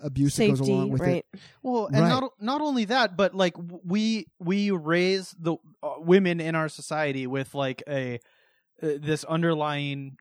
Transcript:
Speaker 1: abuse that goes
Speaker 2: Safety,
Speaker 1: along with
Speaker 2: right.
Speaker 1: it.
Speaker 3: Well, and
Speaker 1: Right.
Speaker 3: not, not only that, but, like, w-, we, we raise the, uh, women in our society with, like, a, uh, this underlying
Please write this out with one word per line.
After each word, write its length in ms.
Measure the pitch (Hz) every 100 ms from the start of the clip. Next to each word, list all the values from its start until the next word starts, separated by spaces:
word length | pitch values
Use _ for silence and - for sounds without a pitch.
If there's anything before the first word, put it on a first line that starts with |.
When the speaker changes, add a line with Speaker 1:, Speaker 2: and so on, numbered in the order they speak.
Speaker 1:
abuse 320 | 147 131 139 -
that 100 | 220
goes 120 | 135
Speaker 2:
Safety, 140 | 135
Speaker 1:
along 180 | 135 -
with 100 | -
Speaker 2:
right. 240 | 180 175 -
Speaker 1:
it. 80 | - - _
Speaker 3:
Well, 220 | 262 247 208
and 100 | 139
Speaker 1:
Right. 60 | -
Speaker 3:
not, 240 | 254 262 -
not 200 | 208 285
only 240 | 302 262
that, 320 | 208 254 226 175
but, 180 | 190
like, 200 | 190 180
w-, 260 | 165 175 175
we, 420 | 175 202 214 220 - _
we 320 | 175 196 202
raise 640 | 190 151 170 180 190 185 -
the, 200 | 165 160 _ _
uh, 120 | 151 135
women 420 | 165 185 185 170
in 140 | 160
our 140 | 165 156
society 580 | - - 156 151 135 127
with, 280 | 135 135 143
like, 260 | 135 131 -
a, 320 | 143 127 120 - _ _ _ _ _
uh, 100 | 160 143
this 240 | 151 156
underlying 920 | - 160 170 160 151 147 143 139 135 135